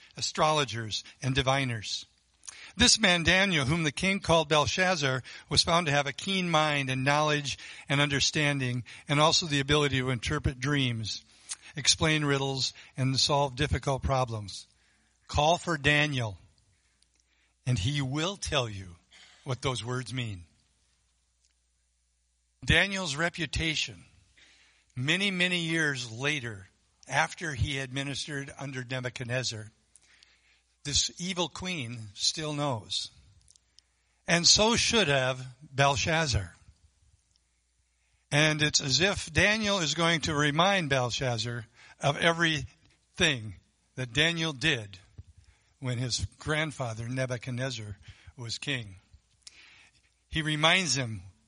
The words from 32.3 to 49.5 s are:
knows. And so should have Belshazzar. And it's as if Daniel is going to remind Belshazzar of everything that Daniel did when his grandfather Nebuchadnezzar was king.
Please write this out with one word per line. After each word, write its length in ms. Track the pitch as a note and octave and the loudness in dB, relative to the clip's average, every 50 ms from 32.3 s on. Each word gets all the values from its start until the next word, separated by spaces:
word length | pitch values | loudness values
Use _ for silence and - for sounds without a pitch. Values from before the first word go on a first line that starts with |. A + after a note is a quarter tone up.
| - E3+ D#3 D3+ D3+ | -2 -2 -4 -4 -2
knows. 560 | C#3+ D3 C#3+ B2 G#2+ F2+ F2 - - - - - - - - _ - _ _ - - _ _ _ - _ _ _ _ _ _ _ _ - | -2 -2 -2 -2 -4 -6 -6 -6 -6 -6 -8 -14 -20 -20 -20 _ -20 _ _ -20 -20 _ _ _ -20 _ _ _ _ _ _ _ _ -2
And 200 | - E3+ E3+ E3+ | 2 2 4 6
so 300 | - - - G#3+ A3+ A#3+ | 6 6 6 6 4 4
should 320 | - - - A#3+ A3+ G3 C#3+ | 2 2 2 2 2 4 4
have 380 | C#3+ C3+ B2+ B2+ C3 B2+ C3 C3 - - | 2 2 2 0 -2 -4 -8 -14 -16 -20
Belshazzar. 960 | - - C3+ B2+ C#3 C#3 C#3+ - - F3 D#3+ D#3+ E3 C#3 A#2 G#2+ F#2+ F2 - - _ - - _ _ _ _ _ _ _ _ _ _ _ _ _ _ _ _ _ _ _ _ _ _ _ _ _ _ _ _ _ _ - | -20 -8 0 2 4 4 4 2 0 0 0 0 0 0 0 -2 -2 -4 -14 -20 _ -20 -20 _ _ _ _ _ _ _ _ _ _ _ _ _ _ _ _ _ _ _ _ _ _ _ _ _ _ _ _ _ _ 0
And 300 | D3 C#3+ D#3 D#3 D3+ D3+ | 4 4 4 4 4 2
it's 180 | D3+ D3+ - - | 0 2 2 2
as 200 | D3+ C#3 B2+ C3+ | 2 2 2 2
if 300 | F3 G3+ F#3 - - - | 2 2 0 -2 -6 -2
Daniel 480 | D#3 D#3 F3 G3+ G#3+ A3+ G#3+ G3+ G3+ G3 | 2 4 4 4 4 2 0 0 0 0
is 140 | E3 C#3+ D3+ | 0 -2 0
going 280 | E3+ E3+ E3 E3+ D#3+ | 2 2 2 2 0
to 120 | - - D#3 | 0 0 0
remind 540 | C#3+ D3 D3 C#3+ D#3 F3 G3 G3+ F#3+ E3 C#3 | 2 2 2 4 4 4 4 4 2 2 2
Belshazzar 760 | C#3 C3 B2 A#2+ - - C#3 B2+ A#2+ A2 G#2+ A#2+ A#2+ A#2+ A2 - _ - - - - - | 2 2 0 0 -2 -2 -2 -2 -2 -2 -4 -6 -6 -8 -10 -12 _ -20 -20 -20 -10 -2
of 160 | - C#3 D3 | 0 0 0
everything 1400 | - - E3+ E3+ E3 E3+ D#3+ D#3 C#3+ C3 - - _ _ _ _ _ _ _ - - F#3 D#3+ C#3 A#2+ G#2+ A2 G2 - _ _ _ _ _ _ - | 2 2 2 2 2 2 2 2 0 -4 -8 -14 _ _ _ _ _ _ _ -4 0 0 0 0 -2 -6 -12 -14 -16 _ _ _ _ _ _ -10
that 180 | - B2+ A#2+ A2+ | -10 -8 -2 0
Daniel 400 | C#3+ D#3 E3+ E3+ E3 D#3+ E3 C#3+ | 2 2 2 2 0 -2 -4 -4
did 440 | B2 B2 D#3+ D3 A#2 G#2+ G2 - - - - - - - - - - - - _ _ _ _ _ - | -2 0 0 0 0 -4 -12 -16 -20 -20 -20 -20 -20 -20 -20 -20 -20 -20 -20 _ _ _ _ _ -8
when 180 | C3+ B2+ B2 A#2 | -6 -6 -4 -4
his 280 | C3 A#2+ A2+ - - - _ - | -4 -4 -4 -4 -6 -6 _ -8
grandfather 720 | - C#3+ D#3 D3+ D#3+ D#3 C3 - C3 A#2 A2 A2 A#2 A#2 | -4 -2 -2 0 -2 -4 -4 -6 -6 -6 -6 -8 -8 -6
Nebuchadnezzar 880 | B2+ C3 C3 B2 B2+ A#2 - C3+ - - C3 C3+ B2 A2+ G#2+ G#2 G#2 - - - - - - - - | -4 -4 -4 -4 -4 -6 -6 -6 -6 -4 -4 -4 -6 -8 -10 -12 -14 -14 -16 -20 -20 -20 -20 -20 -18
was 220 | - A#2+ A2+ - - | -14 -10 -10 -10 -8
king. 380 | - D3 C#3 B2 A2 G2 F#2 F2+ _ _ _ - _ _ _ _ - - | -6 -4 -6 -6 -6 -10 -16 -20 _ _ _ -20 _ _ _ _ -20 -20